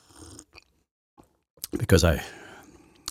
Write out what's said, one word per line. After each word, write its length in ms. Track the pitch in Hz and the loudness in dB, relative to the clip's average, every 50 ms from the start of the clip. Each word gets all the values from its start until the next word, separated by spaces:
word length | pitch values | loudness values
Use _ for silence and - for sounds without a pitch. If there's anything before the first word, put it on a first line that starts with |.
| _ - - - 82 82 - - - _ - - - _ _ _ _ _ _ _ _ _ _ - - _ _ _ _ _ _ _ - - | _ -20 -20 -20 -20 -18 -18 -20 -20 _ -20 -20 -20 _ _ _ _ _ _ _ _ _ _ -20 -20 _ _ _ _ _ _ _ -10 -8
Because 320 | - - 113 - 95 82 | -6 -4 4 6 6 6
I, 120 | 87 85 80 | 6 4 2
I'm 80 | - - - - - - - - - - - - - - - - - - - | 0 -4 -10 -14 -18 -20 -20 -20 -20 -20 -20 -20 -20 -20 -20 -20 -18 -16 -16